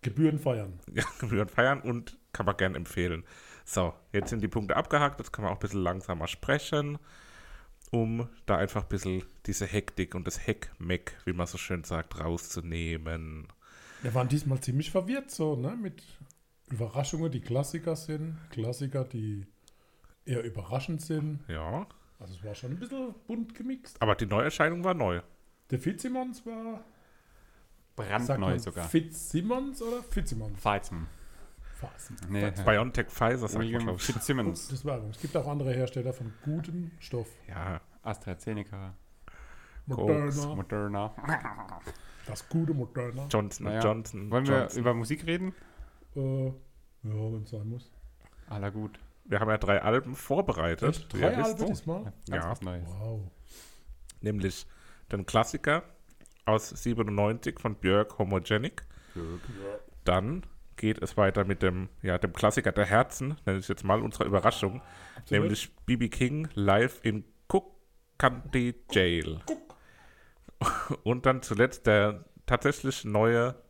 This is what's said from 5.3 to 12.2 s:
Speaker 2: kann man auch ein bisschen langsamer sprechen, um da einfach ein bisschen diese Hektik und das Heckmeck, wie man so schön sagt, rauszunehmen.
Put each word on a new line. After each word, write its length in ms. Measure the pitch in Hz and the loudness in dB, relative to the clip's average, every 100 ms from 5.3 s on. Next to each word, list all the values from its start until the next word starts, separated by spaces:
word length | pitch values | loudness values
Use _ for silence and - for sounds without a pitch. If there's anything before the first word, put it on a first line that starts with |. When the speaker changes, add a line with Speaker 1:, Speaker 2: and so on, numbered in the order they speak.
Speaker 2:
kann 100 | - | -4
man 80 | 101 | -2
auch 40 | 95 | -2
ein 20 | |
bisschen 220 | 104 98 | -2 0
langsamer 460 | 87 92 - 87 82 | 0 0 -4 -4 -4
sprechen, 720 | - - 139 - 151 147 147 - - - - - - - - - | -6 0 0 2 0 0 -6 -12 -20 -20 -20 -18 -18 -20 -20 -2
um 400 | 120 113 117 117 - - | 0 2 0 -4 -8 0
da 120 | 95 | 2
einfach 260 | 98 107 | 2 -2
ein 60 | 90 | -2
bisschen 340 | 98 95 92 - - - | -2 -2 -2 -4 -12 -6
diese 180 | 98 98 | -4 0
Hektik 480 | 104 - - 87 | -2 -2 -4 -4
und 140 | 92 85 | -2 -6
das 180 | - - | -4 -2
Heckmeck, 720 | 107 - - 85 90 - - - | -2 -4 -10 -2 -2 -4 -8 -6
wie 80 | |
man 140 | 87 87 | -2 -2
so 100 | 90 | -4
schön 260 | - 90 | -4 -4
sagt, 360 | 78 85 80 | -2 -4 -4
rauszunehmen. 1300 | - | -4